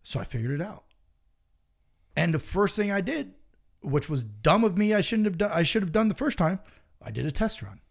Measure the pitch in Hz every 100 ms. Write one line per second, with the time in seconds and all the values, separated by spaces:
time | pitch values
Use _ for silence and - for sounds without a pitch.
0 | - 131 - 120 120 143 196 - _ _
1 | _ _ _ _ _ _ _ _ _ _
2 | _ - 165 156 - 185 202 - 202 202
3 | 185 311 196 - - _ _ _ - 143
4 | - 143 110 104 143 196 226 180 208 208
5 | - 226 214 170 208 165 165 220 190 214
6 | 220 - 285 - 165 190 - - _ _
7 | 110 110 123 139 220 - 101 101 _